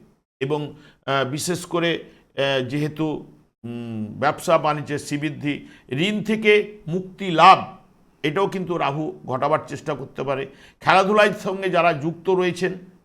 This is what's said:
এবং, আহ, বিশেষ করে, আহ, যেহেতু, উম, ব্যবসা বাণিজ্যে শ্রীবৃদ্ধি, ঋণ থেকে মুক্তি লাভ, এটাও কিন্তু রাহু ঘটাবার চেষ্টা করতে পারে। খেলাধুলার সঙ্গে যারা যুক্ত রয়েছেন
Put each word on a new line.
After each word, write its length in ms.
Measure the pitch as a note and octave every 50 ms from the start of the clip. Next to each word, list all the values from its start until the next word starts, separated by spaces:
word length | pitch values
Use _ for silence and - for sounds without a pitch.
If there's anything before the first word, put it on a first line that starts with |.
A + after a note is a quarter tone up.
| - _ _ _ _ _ _ -
এবং, 340 | C3+ C#3 D3+ D3+ D3 D3 - - - - _ _ _
আহ, 240 | C3 C#3 C#3 C3 B2+
বিশেষ 360 | C#3 D3 - F3+ F3 E3 -
করে, 380 | - - E3+ E3 E3+ D#3 - - - - _ _ _ _
আহ, 300 | - C#3 C#3 C#3 E3 C3
যেহেতু, 580 | A2+ C#3 D3 D3+ D3 D3+ D3+ D#3 D#3 D3 C3+ - - - - _ _ _ _ -
উম, 420 | A#2 A#2+ A#2+ A#2+ A#2 A2+ A2 G#2+ G2+
ব্যবসা 480 | G2 G2+ B2+ D3 D3+ - - F3+ E3
বাণিজ্যে 420 | D#3 D3 D3+ D3+ D3+ C3+ A#2+ - -
শ্রীবৃদ্ধি, 680 | - - C#3+ D3 D3 D#3 C#3 A#2+ B2+ D3 C#3 C#3+ - - - - _ -
ঋণ 320 | B2+ C#3 F3+ G#3 G#3+ G#3 -
থেকে 540 | G#3 A3 G#3+ G#3+ G#3 G#3 G#3 G3+ - - - -
মুক্তি 440 | D3+ E3 F#3 F#3 F#3+ - - G3 F#3
লাভ, 320 | D#3+ D#3 E3 F#3+ F3 C#3 - - - - - _ _ _ _ _ _ _ -
এটাও 240 | D#3 D3 G3 G3+
কিন্তু 300 | - F#3 F#3+ F3+ D#3+ F3
রাহু 420 | D#3 D3 C#3 C#3 D#3 D#3 D3+ - - -
ঘটাবার 340 | B2 B2+ B2+ C#3 D3 D#3 C#3+ -
চেষ্টা 260 | - C#3+ - - E3 D3
করতে 300 | A#2 C3+ - - - C3+
পারে। 240 | C#3 C#3 C3 - - - - - - _ _
খেলাধুলার 540 | - - E3 F#3+ G3 F#3+ G#3+ G#3+ G#3 G#3+ - - -
সঙ্গে 260 | G3+ F#3+ F#3+ G3 F#3
যারা 240 | F3 E3+ E3 F3 D#3+
যুক্ত 360 | C#3 C#3 E3+ E3 - - F#3+
রয়েছেন 440 | F#3 F3+ F3+ F3+ F3 - F#3 F3 F#3+ F#3 - - - _ _